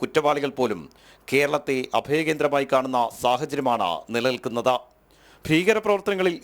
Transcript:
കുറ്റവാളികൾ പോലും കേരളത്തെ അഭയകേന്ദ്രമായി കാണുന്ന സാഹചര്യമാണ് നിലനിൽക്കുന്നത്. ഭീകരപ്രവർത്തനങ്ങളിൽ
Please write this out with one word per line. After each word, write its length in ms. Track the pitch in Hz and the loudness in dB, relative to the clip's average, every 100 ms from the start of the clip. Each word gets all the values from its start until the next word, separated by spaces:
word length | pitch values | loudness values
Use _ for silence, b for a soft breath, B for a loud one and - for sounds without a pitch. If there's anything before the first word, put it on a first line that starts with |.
കുറ്റവാളികൾ 520 | - 156 147 143 139 123 | -4 0 2 0 -2 -2
പോലും 220 | 123 95 71 b b b - | -2 -2 -10 b b b -2
കേരളത്തെ 440 | 135 143 147 - 131 127 110 | 0 2 0 -2 -4 -2 -2
അഭയകേന്ദ്രമായി 680 | 131 151 160 151 147 143 135 | 0 -2 0 0 0 0 2
കാണുന്ന 280 | 135 131 127 113 - | 0 2 0 -2 0
സാഹചര്യമാണ് 720 | 127 123 151 147 131 117 92 80 - 117 | 0 0 -2 -2 0 0 0 -2 -4 -2
നിലനിൽക്കുന്നത്. 600 | 127 123 127 117 120 123 - _ _ b b b - | 0 -2 -4 -2 0 0 -4 _ _ b b b 0
ഭീകരപ്രവർത്തനങ്ങളിൽ 880 | 156 185 220 214 202 202 196 185 160 | 2 4 2 2 0 0 0 0 0